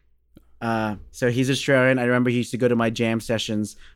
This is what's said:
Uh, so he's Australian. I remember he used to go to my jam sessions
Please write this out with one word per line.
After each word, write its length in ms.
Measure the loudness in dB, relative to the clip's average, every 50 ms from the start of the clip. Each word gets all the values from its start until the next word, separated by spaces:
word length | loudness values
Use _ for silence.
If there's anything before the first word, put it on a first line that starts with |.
| _ _ _ _ _ _ -20 -20 _ _ _ -8
Uh, 340 | -4 -2 -2 -2 -2 -4 -6 -8 -12 -16
so 180 | -8 -4 -2 0
he's 200 | 0 0 0 0
Australian. 480 | 0 -2 0 2 4 4 4 4 2 2
I 60 | 2
remember 240 | 0 2 2 2 2
he 80 | 0
used 140 | 0 -2 -4
to 60 | -2
go 100 | 0 2
to 80 | 2 2
my 140 | 2 0 0
jam 300 | 0 0 0 0 0 -2
sessions 560 | -2 -2 -4 -2 -2 -2 -2 -2 -4 -4 -8 -14 -20 -20 -18